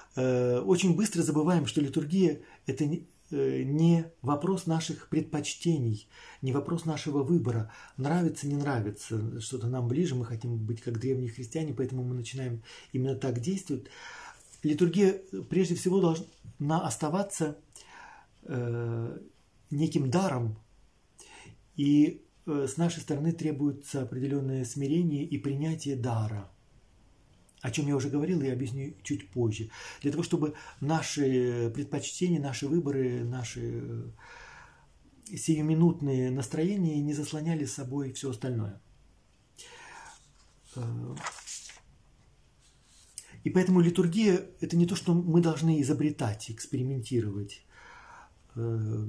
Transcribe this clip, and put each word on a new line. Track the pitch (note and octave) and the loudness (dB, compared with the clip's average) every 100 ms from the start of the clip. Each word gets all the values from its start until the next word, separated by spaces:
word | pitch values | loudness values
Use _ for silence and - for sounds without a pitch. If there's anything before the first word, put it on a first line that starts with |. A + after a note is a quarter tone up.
| - | -10
э, | - B2+ B2 B2 B2 | 0 2 4 4 2
очень | F#3+ F3 F#3 | 4 4 4
быстро | E3 G#3+ E3+ | 4 2 2
забываем, | D#3 D3+ D#3 F3 C3 | 2 2 4 2 2
что | D#3 | 0
литургия | C#3 D#3+ D3 F#3+ F3 D3 - - - | 0 -2 0 4 4 2 -8 -10 -6
это | - D3 | -2 0
не, | E3+ - _ _ | -2 -6 _ _
э, | C#3+ C3+ C3 | 0 0 0
не | C3 D3 E3 E3+ E3 - | 0 4 6 6 2 -6
вопрос | B2 D3 F3 F#3 E3+ | -2 0 0 -2 0
наших | D#3+ D#3+ - - | 0 -2 -8 -2
предпочтений, | D#3 D#3+ D3+ D3 - F3 D#3 A#2 G#2+ - - - - | -2 0 -4 -4 -2 0 2 2 -2 -8 -20 -20 -6
не | C3 | -2
вопрос | C3 - E3+ | 0 0 -2
нашего | D#3+ D3+ D#3 C#3+ | -2 -2 0 0
выбора. | C3+ E3+ A#2+ A2+ G#2+ - - - | 4 2 4 0 -4 -10 -18 -6
Нравится, | C3+ F3 E3+ - C#3+ | 0 2 2 0 -2
не | C#3+ | -2
нравится, | C#3+ B2+ G#2 G#2 - A2 A2 A#2+ | 0 0 -2 -6 -4 -2 -2 -6
что-то | A2 B2+ A2+ | -8 -4 -2
нам | B2+ A#2 | 0 0
ближе, | C3+ F3 | 2 2
мы | B2+ | 0
хотим | A#2+ A2+ B2 A#2 | -4 -6 -4 -4
быть | A2 A#2 | -4 -4
как | - A2+ | -4 -4
древние | B2+ B2+ B2 | -2 -2 -2
христиане, | A2+ A#2 D#3+ D#3 | -8 -8 -4 -4
поэтому | A#2+ B2+ B2+ | -4 -4 -4
мы | B2 | -4
начинаем | B2+ A2+ C3 B2+ A#2 - - - | -6 -6 -6 -6 -6 -10 -20 -6
именно | C3 C3 | -2 -2
так | C3 C3+ A#2+ | -2 -2 -2
действовать. | B2+ F#3+ - B2+ - - - - - - - - | -2 -4 -4 -6 -6 -18 -18 -16 -18 -20 -20 -4
Литургия, | D3+ D3+ F3 E3+ F#3+ G3 - G3 - | 0 4 4 6 4 4 -8 -12 0
прежде | F3 F#3 | 2 2
всего, | F3 F#3 G3 | 2 2 4
должна | F3 E3 G3 - - - D3 D#3+ E3+ | 4 2 -6 -16 -20 -6 0 0 0
оставаться, | - D3+ F3 - - D#3 D3 _ - - - - - _ _ | -2 -2 0 -2 -2 -2 -4 _ -20 -20 -20 -20 -20 _ _
э, | - B2+ A#2+ A#2 A#2 A#2 A#2 D#3 - _ _ _ _ | -8 -4 -2 -2 -2 -4 -6 -8 -16 _ _ _ _
неким | C#3+ D#3+ D3+ C3+ | -2 0 2 2
даром, | F3 F#3+ C3 A2+ G#2+ _ _ _ _ _ - - - - - _ - | 2 2 0 -2 -4 _ _ _ _ _ -20 -20 -20 -20 -20 _ -2
и, | C#3+ D3 D#3 - - _ - | 4 6 6 2 -18 _ -4
э, | C#3+ C3+ | -2 -2
с | - | 0
нашей | E3+ - | 0 0
стороны | - C#3+ D#3+ | -4 0 0
требуется | D#3+ D#3 C3+ D3 C#3 - C3+ | 0 -2 0 0 -2 -6 -4
определённое | A#2+ B2+ C3+ C#3 C3 C3 | -4 -4 -2 -2 -2 -2
смирение | B2 C#3+ C3+ E3 F3 C#3+ | -4 -4 0 2 2 0
и | E3 C3+ | -2 -4
принятие | D3 C3+ D#3+ D#3 C#3+ | -2 -2 -2 -2 -4
дара, | C3 A#2+ A2+ G#2+ G#2 F#2 - _ - _ _ _ _ _ _ - - | -2 -2 0 -2 -4 -10 -20 _ -20 _ _ _ _ _ _ -20 -10
о | B2 | -4
чём | C3+ C#3+ | -2 0
я | C#3+ | 0
уже | A#2 | 0
говорил | D3 D#3 F3 | 0 2 2
и | C3+ | 0
объясню | B2 G2+ C3+ C#3 - | 0 -4 -4 -8 -10
чуть | - - - | -6 -6 -4
позже. | B2 A#2 G#2+ A2 - - - | 0 0 0 -8 -10 -16 -4
Для | C#3+ | -2
того, | C#3+ | 0
чтобы | E3+ D#3+ D3+ D3+ - - | 0 0 0 -4 -16 -6
наши | C#3 D#3+ - D3 C#3 B2+ B2 A#2+ A#2 | 0 0 0 0 4 4 2 2 -2
предпочтения, | A2+ - C#3+ - - F3+ E3 | -2 -4 -6 -6 -2 0 0
наши | C#3 B2+ C#3 | 0 -4 0
выборы, | E3+ C#3+ C3+ B2+ B2 | 0 2 0 0 0
наши, | A#2+ B2+ A#2 B2 A#2 A#2 A#2 A#2 A#2 A2 - - - - - - _ _ - - - | -4 -4 -8 -6 -6 -6 -6 -8 -10 -14 -20 -20 -20 -20 -20 -20 _ _ -20 -20 -14
э, | G3 | -6
сиюминутные | - D#3 D3+ D#3+ E3+ E3 C#3+ C3 B2+ | 0 2 4 6 6 4 0 0 0
настроения | C3 - - E3+ G3+ E3 D3+ | -2 -4 0 0 2 0 0
не | D3 | -2
заслоняли | D3 C#3+ D#3 D#3+ D#3+ C3 | -2 -4 -4 -2 -2 -4
собой | - B2+ C#3 C3+ | -6 -6 -4 -4
всё | - C#3 | -6 -6
остальное. | A2+ C3 A#2 G#2 G2+ - - - _ _ _ _ - - - - - - - - _ _ _ - B2+ | -4 -4 -2 -4 -8 -20 -20 -20 _ _ _ _ -20 -20 -20 -20 -18 -20 -20 -20 _ _ _ -16 -8
Э, | A#2 A#2 B2 C3+ - - - - - - _ - _ _ - _ _ _ - _ _ - - - - - | -6 -6 -8 -8 -10 -12 -14 -14 -14 -20 _ -20 _ _ -20 _ _ _ -20 _ _ -20 -20 -20 -20 -6
и | D3+ | 2
поэтому | F3+ F#3 F#3 | 4 6 6
литургия – | E3+ E3+ E3+ F#3+ G#3+ F3+ - - | 6 6 2 4 4 4 0 -8
это | E3 E3 | 0 4
не | F3 | 4
то, | F#3+ | 2
что | - | 2
мы | E3+ F3 E3 | 2 6 6
должны | E3+ D#3 E3 D#3 | 4 2 2 4
изобретать, | B2+ D#3 D3 D3 A#2 G#2 - | 2 2 0 0 -4 -4 -8
экспериментировать. | A2+ - B2 B2+ C3+ A2 B2 G#2 G2+ G2+ - _ - - - - - - _ _ A#2 | -12 -6 -4 -2 -4 -2 -2 0 -4 -8 -12 _ -20 -20 -20 -20 -20 -20 _ _ -6
Э, | A#2 A2+ A2 A2 | -2 -2 -2 -2